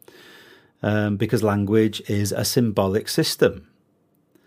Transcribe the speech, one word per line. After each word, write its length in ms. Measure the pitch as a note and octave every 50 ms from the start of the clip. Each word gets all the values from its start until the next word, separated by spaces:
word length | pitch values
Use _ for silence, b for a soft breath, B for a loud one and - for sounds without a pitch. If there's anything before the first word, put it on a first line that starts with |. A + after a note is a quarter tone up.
| B B B B B B B B B B B B B B B B
um, 360 | - G#2+ G#2 G#2+ G#2 G#2 G#2 G2
because 240 | A#2 G#2 - A2
language 580 | G#2 G#2+ G2+ G2+ G2+ F#2+ G#2+ A2 A2 A2 G#2 - - -
is 240 | G#2+ G2+ G#2 G2
a 140 | G2 - A#2
symbolic 640 | - - C3 A#2+ A2+ G2+ G#2 G2 F#2+ F#2+ A2 - -
system. 580 | - - D#3 - - - - G2 - - - _ _ _ _ _ _ _ _ _ _ _ _ _ _ b b